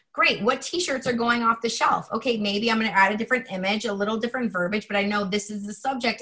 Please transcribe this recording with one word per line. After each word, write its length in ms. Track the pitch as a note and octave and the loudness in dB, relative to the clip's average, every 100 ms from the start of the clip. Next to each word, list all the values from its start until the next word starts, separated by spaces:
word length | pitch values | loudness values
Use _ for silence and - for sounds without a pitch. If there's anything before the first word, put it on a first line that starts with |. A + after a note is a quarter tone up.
| _ | _
Great, 280 | - D#4+ G#3 | 0 0 2
what 200 | G#3+ C4 | 0 0
t-shirts 460 | - F4 F4 C4 B3+ | -2 -4 -2 -2 -2
are 60 | |
going 280 | A#3+ A#3 A#3+ | 0 2 2
off 180 | A3+ A3+ | 2 2
the 80 | A#3 | 0
shelf? 400 | - D4 F#3+ - | 0 2 2 -2
Okay, 240 | A3+ C4 A3+ | -4 -2 0
maybe 340 | G3+ G3+ A3+ | 0 0 2
I'm 80 | A3 | 2
gonna 120 | A3 | 2
add 240 | F#3+ G3 | 4 4
a 40 | G#3+ | 4
different 320 | A3+ B3 A#3+ | 0 0 -2
image, 360 | F#3 F#3+ G#3+ A#3 | -4 -2 0 -2
a 80 | |
little 240 | G3 G#3 A3+ | -2 -2 0
different 340 | A#3 B3+ A#3 | -2 -2 -2
verbiage, 380 | F3+ F3 G#3 - | 0 0 -2 -2
but 80 | G3+ | 0
I 60 | |
know 200 | G3+ G#3 | 0 0
this 260 | G3+ G#3 - | 0 -2 -4
is 160 | G#3 G3+ | -8 -8
the 80 | |
subject 480 | G#3+ C4+ C4+ A#3 G#3+ | -6 -4 -2 -2 -2